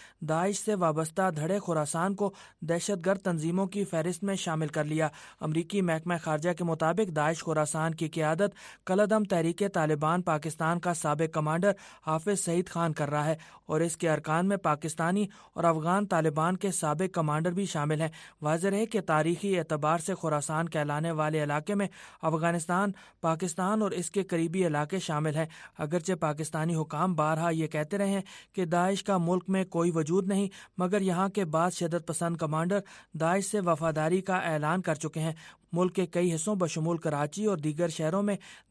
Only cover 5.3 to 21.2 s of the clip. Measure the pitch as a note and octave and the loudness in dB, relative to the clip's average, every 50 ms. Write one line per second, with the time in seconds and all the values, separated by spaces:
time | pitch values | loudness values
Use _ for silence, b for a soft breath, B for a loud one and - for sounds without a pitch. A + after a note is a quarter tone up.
5.3 | B - D3 D#3 D#3 E3 E3+ E3 G3 G3+ F#3 E3+ D#3+ D#3+ D#3+ F3 F3 E3 - D#3+ | B -6 -4 -2 -2 -2 -2 0 0 0 2 2 0 0 0 -2 -2 -2 0 -2
6.3 | D3+ D3 D#3+ F3+ E3+ E3 F3 E3 D#3+ D#3+ D#3+ D#3+ F3 G#3 A3 F3+ D3+ D3+ D3 D#3 | -2 0 0 0 0 0 0 -2 0 2 2 2 2 2 0 0 0 0 2 2
7.3 | E3 D#3 - E3+ D#3 D#3 D3+ - - D#3 D#3+ E3 D#3+ - E3 D3+ - D#3+ D#3 D3+ | 0 -2 -2 -2 0 0 0 0 0 0 -2 -2 -2 -2 -4 -4 -2 0 0 2
8.3 | E3 E3 G3+ G3+ - - - - - - _ - F#3 G3 G#3+ F#3+ A3 A3 G#3 F#3+ | 2 2 2 0 0 -6 -16 -20 -20 -8 _ 2 4 4 4 4 4 2 2 2
9.3 | F#3 E3 D#3+ E3 E3 - G3+ G3 G3 F3 D#3 D3+ D#3 D3 D#3 D#3 E3+ F3+ F3 F3 | 2 2 2 2 0 0 -2 0 2 2 2 2 2 2 2 2 2 2 2 0
10.3 | D#3 D3 D3+ D#3+ - - D#3+ D#3+ F3 E3+ D#3 F3+ E3+ - - D3+ D3 D3 D#3+ D#3+ | 0 0 -2 -4 -4 -2 0 0 0 0 0 -2 -2 0 0 0 0 2 0 0
11.3 | D#3+ D#3 D3+ D#3 D#3+ F3 F#3 G3+ G3 B B B B B - D#3 D#3+ D#3+ E3 G3+ | 0 0 0 0 0 2 2 2 2 B B B B B -4 -2 -2 0 0 0
12.3 | G3+ F#3 - F3 E3 F3 F3+ - - E3+ E3+ E3 D3+ - D3 C#3 D3 D3 D3 D#3+ | 0 0 0 0 0 0 0 0 -2 -2 0 0 0 -2 -2 -2 0 0 0 0
13.3 | D#3 D#3+ B B B B B - D#3 D#3+ E3 E3+ D#3+ - F3 D#3+ D3+ D3+ D#3 D#3 | -2 -2 B B B B B -2 0 0 0 0 0 0 0 0 0 0 0 0
14.3 | D#3 E3+ F#3 G3 G3+ F#3+ - D#3+ D3 D3 E3 D#3 - - D#3+ E3+ F#3+ G#3 G#3 G3 | 0 2 2 2 0 0 0 0 0 0 -2 -4 -4 -2 0 0 2 0 0 -2
15.3 | B B B B - E3+ E3 E3+ D#3+ D#3+ D3+ E3+ F#3 G3+ G#3 G3 F#3 D#3+ D#3+ D#3+ | B B B B -4 0 2 2 2 2 2 2 2 2 2 2 2 2 2 2
16.3 | D3 D#3 D#3+ F3 F#3+ F3 - G3 D#3+ - E3+ D3+ D3+ D3+ F#3+ F#3 - F3 D#3 D3+ | 2 2 2 2 0 0 -2 -2 -2 -2 0 0 0 0 -2 0 0 0 0 2
17.3 | D3 D#3 E3 F3+ F3 G3 G3+ D#3+ - D#3 D3 D3+ D#3 D3+ E3 D#3 D#3+ B B B | 0 0 0 0 0 -2 -2 -2 -2 -2 0 0 0 0 -2 -4 -4 B B B
18.3 | B _ D3+ D3+ D#3+ E3+ F#3 G3 G3 G#3 A#3 A3 - G3 - - D#3 D3+ D#3 E3 | B _ -2 0 0 2 2 0 0 0 0 0 -2 -2 0 2 2 4 4 2
19.3 | F3 D#3+ G3+ G3+ F#3+ F3 D#3 - D#3 D3 D3+ D3+ E3+ E3+ - G3 F#3 - - D#3+ | 0 0 0 0 0 0 0 -2 -2 0 2 2 2 2 0 -4 -4 -2 -2 0
20.3 | D3+ D3 - - D#3 D#3+ F3 D#3+ - D#3 D3 D3 D3 D3+ D#3+ E3+ D#3+ D#3 | 0 0 0 -2 -2 -2 -2 -2 -2 -2 -2 0 -2 -2 -2 -2 0 0